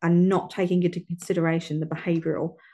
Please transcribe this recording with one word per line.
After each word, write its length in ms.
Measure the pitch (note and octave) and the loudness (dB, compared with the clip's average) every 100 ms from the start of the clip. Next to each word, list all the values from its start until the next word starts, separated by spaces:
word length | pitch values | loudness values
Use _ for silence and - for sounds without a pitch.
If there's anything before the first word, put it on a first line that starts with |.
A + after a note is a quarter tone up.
and 260 | E3+ F3 F#3 | 2 4 6
not 220 | F#3 - | 2 -2
taking 320 | - F3+ F3+ | -2 0 2
into 180 | F3 F3 | 0 -2
consideration 800 | - F3 - F3 E3 E3 - D3+ | -8 -8 -4 0 0 0 -2 -4
the 60 | D#3+ | -4
behavioural 680 | D#3+ - E3 E3 - D#3+ - _ | -6 -2 -2 -2 -4 -4 -8 _